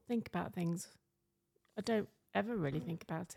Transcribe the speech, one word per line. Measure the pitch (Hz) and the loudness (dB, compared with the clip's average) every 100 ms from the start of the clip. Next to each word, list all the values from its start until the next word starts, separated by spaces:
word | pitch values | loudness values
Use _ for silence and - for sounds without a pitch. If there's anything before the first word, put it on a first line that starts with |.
| - | -2
think | 240 214 | -2 0
about | 175 175 | -2 -2
things. | 196 170 170 - - _ _ _ _ _ _ _ - | 0 0 0 -4 -14 _ _ _ _ _ _ _ -6
I | |
don't | 208 220 196 _ _ 196 | 2 2 0 _ _ 0
ever | 202 233 | 2 2
really | 151 143 | 2 0
think | - 170 | -2 -4
about | - 160 180 | -2 -4 -4